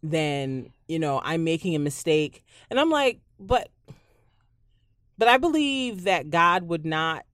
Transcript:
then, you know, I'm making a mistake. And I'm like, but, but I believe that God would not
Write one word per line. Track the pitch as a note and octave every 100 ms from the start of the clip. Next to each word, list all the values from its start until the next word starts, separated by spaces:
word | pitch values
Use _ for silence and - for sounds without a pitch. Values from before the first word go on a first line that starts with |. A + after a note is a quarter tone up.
then, | D#3 D#3+ D3+ C#3+ C3+ C3 - _ _
you | D#3+
know, | D3+ C3+
I'm | - E3
making | E3 D#3+ F#3+
a | D#3
mistake. | D3 C#3 - D#3 D3+ - _ - _
And | B3
I'm | D#4+
like, | D4+ C4+ G#3+ _ _
but, | G3 A#3+ - _ _ - _ _ _ _ _ _ _ _ _ _ _ -
but | A3+
I | B3+
believe | E4 D#4 C#4+ C4+ B3+ G3
that | F3+ F3+ D3+
God | E3 E3+ F3+ E3+
would | E3 D#3
not | D#3 D#3+ D#3 -